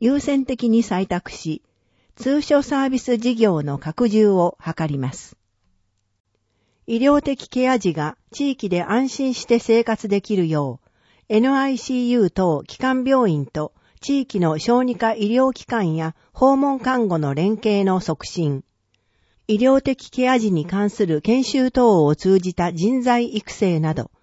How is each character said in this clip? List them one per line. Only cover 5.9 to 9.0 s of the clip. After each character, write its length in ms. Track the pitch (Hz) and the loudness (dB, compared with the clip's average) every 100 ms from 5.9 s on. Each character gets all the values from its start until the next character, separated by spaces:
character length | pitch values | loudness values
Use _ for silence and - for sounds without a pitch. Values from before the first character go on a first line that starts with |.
| _ _ _ _ _ _ _ _ _ - | _ _ _ _ _ _ _ _ _ -6
医 100 | 233 | 0
療 240 | 269 294 | 4 4
的 260 | 285 269 - | 2 -6 -6
ケ 220 | 254 254 | -2 2
ア 80 | 262 | 2
児 140 | 190 | 0
が 240 | 156 151 - _ | -2 -4 -8 _
地 220 | - 285 | -4 -4
域 160 | 269 202 | -2 -2
で 140 | 175 | -2
安 260 | 170 226 | 0 0